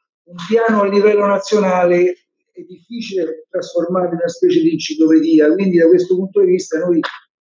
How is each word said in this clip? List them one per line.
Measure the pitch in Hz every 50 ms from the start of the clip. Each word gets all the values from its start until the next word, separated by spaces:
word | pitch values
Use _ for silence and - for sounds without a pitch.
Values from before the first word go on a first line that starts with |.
| _ _ _ _ _
Un | 175 175 175 175 -
piano | 220 226 226 220 214 208
a | 202 196
livello | 202 202 202 214 208 202 202
nazionale | 202 202 196 - - 214 208 190 185 180 180 180 175 175 175 180 180 180 - _ _ _ _ _ _
è | _ 180
difficile | 170 - 185 165 _ - 233 226 220 208 196 185 165 156 160 - - _
trasformarlo | - 180 - - - 170 170 175 185 185 180 170
in | 170
una | 170 170 170
specie | - - 185 175 180 170
di | 160 165
enciclopedia, | 160 160 - - 151 156 160 160 160 156 147 160 160 156 151 151 165
quindi | 190 202 190 175 170
da | 165 165
questo | 185 175 175 180 185
punto | 180 196 190 - 202
di | 196 180
vista | 185 185 - - 160 160
noi | 175 180 175 156 - - - - - _ _ _ _ _